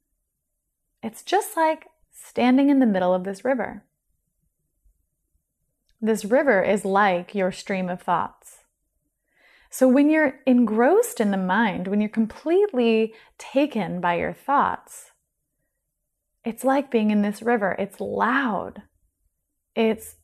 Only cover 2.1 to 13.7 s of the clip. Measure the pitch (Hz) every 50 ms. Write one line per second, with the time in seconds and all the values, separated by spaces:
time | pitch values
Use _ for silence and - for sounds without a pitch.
2.1 | _ - - - _ - 233 247 254 277 277 285 285 269 262 226 196 185 180 180
3.1 | 185 185 180 196 196 190 - 247 277 240 196 - - 202 - _ _ _ _ _
4.1 | _ _ _ _ _ _ _ _ _ _ _ _ _ _ _ _ _ _ _ _
5.1 | _ _ _ _ _ _ _ _ _ _ _ _ _ _ _ _ _ _ 220 214
6.1 | 220 208 214 196 233 254 - 277 220 190 - - 196 202 - 196 196 196 208 196
7.1 | 180 175 175 - - 202 185 185 190 - - - 202 185 185 180 180 185 - -
8.1 | 175 160 - - - _ _ - - _ _ _ _ _ _ _ _ _ _ _
9.1 | _ _ _ _ _ _ _ _ _ _ _ _ - - 262 262 247 285 285 294
10.1 | 311 311 311 269 - - _ 262 254 247 240 214 214 220 240 277 359 440 480 -
11.1 | - - 220 202 196 190 185 185 185 214 233 208 175 180 180 190 202 208 214 208
12.1 | - 226 226 214 - - - 311 339 381 415 415 - 247 240 233 226 220 226 220
13.1 | 220 - - _ _ - - - - 269 294 285